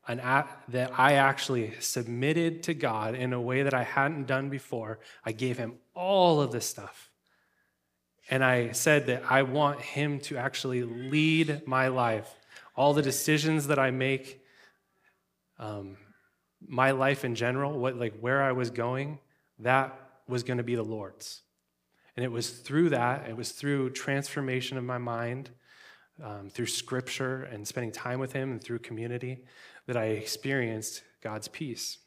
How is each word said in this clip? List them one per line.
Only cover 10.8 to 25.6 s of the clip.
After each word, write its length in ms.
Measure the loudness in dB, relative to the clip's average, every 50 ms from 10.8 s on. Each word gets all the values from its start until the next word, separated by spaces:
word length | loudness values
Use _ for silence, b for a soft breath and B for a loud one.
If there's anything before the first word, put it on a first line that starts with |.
lead 840 | -2 -4 -6 -8 -6 0 2 4 4 6 4 4 2 2 0 -4 -4
my 220 | 0 2 2 2 2
life. 400 | 2 2 2 2 2 0 -4 -8 -16 -20 B B B B B B B
All 180 | 4 4 6 6
the 80 | 6
decisions 640 | 4 2 0 0 2 2 2 2 4 2 2 2 2
that 120 | 2 2 4
I 120 | 4 2
make, 500 | 2 2 0 0 0 -2 -4 -10 -18 -20 b b b b b b b b b _ _ _ _ _ _ _ _ _ _ _ _ _ _ -12
um, 380 | -10 -8 -8 -8 -10 -12 -14 -18 b b b b b b b b b _ _ _ -16
my 260 | -6 2 4 4 4
life 320 | 6 4 4 2 2 2 -2
in 100 | -4 -2
general, 440 | 0 0 0 0 0 -2 -2 -2 -2
what, 180 | -2 -2 -2
like, 220 | -2 -4 -6 -6 -4
where 220 | -2 0 2 2
I 100 | 4 2
was 180 | 2 0 -2 -2
going, 480 | -2 -2 -2 -2 -2 -2 -4 -6 -8 -12 _ _ _ _ _ _ _ -4
that 400 | 2 4 4 4 4 2 -6 -16 -20 -20 _ _ _ -4
was 140 | -4 -4
gonna 200 | -2 -2 -2 -2
be 120 | 0 0 -2
the 80 | -2
Lord's. 600 | -2 -4 -4 -6 -8 -10 -12 -14 -16 -16 -16 -16 _ _ _ _ _ _ _ _ _ _ b b b b b
And 80 | -4 -4
it 60 | -4
was 200 | -2 -4 -4 -6
through 400 | -8 -12 -10 0 2 4 4 4
that, 380 | 4 4 2 2 0 -2 -4 -10
it 80 | -10
was 160 | -8 -8 -8
through 380 | -8 -6 -2 -2 0 0 0 -2
transformation 840 | -4 -6 -4 -2 -2 -2 -2 -4 -4 -4 -2 -2 -2 -2 -4 -4 -6
of 80 | -6 -6
my 140 | -4 -6 -4
mind, 520 | -4 -4 -4 -4 -4 -4 -6 -8 -10 -14 -18 B